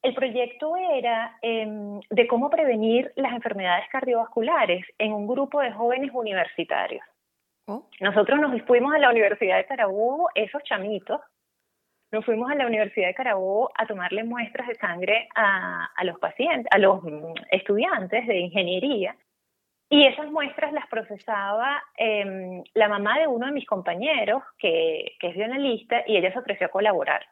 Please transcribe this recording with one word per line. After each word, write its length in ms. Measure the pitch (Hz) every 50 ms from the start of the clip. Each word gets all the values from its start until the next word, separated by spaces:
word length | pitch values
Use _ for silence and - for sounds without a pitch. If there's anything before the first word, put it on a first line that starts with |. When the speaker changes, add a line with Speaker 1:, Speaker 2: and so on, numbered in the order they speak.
Speaker 1:
El 140 | - 254 254
proyecto 600 | 262 269 254 220 247 240 233 247 - 302 311 330
era, 600 | 370 370 349 302 254 226 240 233 226 233 226 - _ -
em, 560 | 233 226 226 220 214 214 214 208 202 202 202 - _
de 160 | 220 233 233
cómo 240 | 233 240 233 269 294
prevenir 640 | 285 - 311 269 233 214 214 226 226 240 262 - -
las 180 | - 269 240 240
enfermedades 540 | 240 - 233 214 196 185 180 175 185 214 -
cardiovasculares 920 | - 269 269 262 240 226 226 - - 233 226 269 339 294 233 185 175 180 180 - _
en 160 | _ 214 214 214
un 140 | 208 208
grupo 320 | 208 254 269 277 269 - 294
de 120 | 277 240
jóvenes 380 | 202 208 233 233 247 262 285 269
universitarios. 920 | 240 254 226 214 196 185 165 - - - 170 - - - 90 - - - - _ _ _ _ _ _ _ _ _ _ _ _
Speaker 2:
Oh. 200 | - 202 254 - _ - -
Speaker 1:
Nosotros 400 | 190 196 - 214 202 - 269 294
nos 200 | 302 277 254 226 -
fuimos 320 | - 247 240 247 285 302
a 20 |
la 140 | 302 285 247
Universidad 460 | 240 226 214 202 208 - 226 185 185
de 100 | 190 190
Carabobo, 600 | - 269 226 220 196 190 208 226 240 269 311 339 - -
esos 300 | 196 214 190 - 294 285
chamitos, 580 | - 240 202 190 208 214 190 _ - 240 277 - _ _ _ _ _ _ _ _ _ _ _ _ _ _ _ _ _
nos 140 | - 220 214
fuimos 260 | - 226 220 240 254
a 40 | 294
la 100 | 285 262
Universidad 420 | 240 226 214 214 202 - 214 185
de 60 | 180 185
Carabobo 560 | - 262 254 208 190 185 190 196 214 262 - -
a 100 | - 226
tomarle 380 | 226 214 196 180 175 185 208 226
muestras 440 | 233 240 240 233 226 - - 240
de 80 | 247 233
sangre 540 | - - 185 170 175 185 190 208 226 233 - -
a, 540 | 233 220 202 196 185 180 180 175 170 170 - -
a 80 | - 185
los 160 | 180 170 -
pacientes, 480 | - - - - 254 330 320 262 233 -
a 60 | -
los, 240 | 196 196 185 190 190 175
mm, 300 | 165 151 151 156 165 165 - - -
estudiantes 760 | - 190 - - 202 208 269 381 359 226 190 185 208 226 233
de 120 | 233 208 180
ingeniería, 760 | 175 180 165 196 185 175 180 185 214 285 285 208 185 - - _ _ _ _ _ _ _ _ _ _ _ _ _ _
y 200 | _ 294 294 285
esas 220 | 262 254 - 302 294
muestras 440 | 302 320 285 285 - - 311 294 294
las 140 | 294 277
procesaba, 960 | - - 226 220 - 208 196 - - 220 202 196 196 208 220 240 269 285 294 - _ _
em, 680 | - 226 220 214 208 202 196 190 190 185 180 185 180 - - _
la 160 | 220 214 208
mamá 300 | 208 202 202 208 240 294
de 80 | 320
uno 180 | 302 247 233 240
de 60 | 269
mis 140 | 294 277 -
compañeros, 760 | - 214 190 180 180 170 180 233 311 311 254 208 202 220 269 - - _
que, 560 | _ - 185 165 165 165 165 156 156 - - - _
que 80 | -
es 80 | 180 170
bioanalista, 680 | 190 214 226 254 277 285 269 233 220 - - 226 - -
y 100 | - 220
ella 160 | 185 175 185 185
se 60 | 180
ofreció 260 | 175 - 202 - 180
a 40 | 170
colaborar. 520 | - 190 208 214 190 165 147 147 147 - - _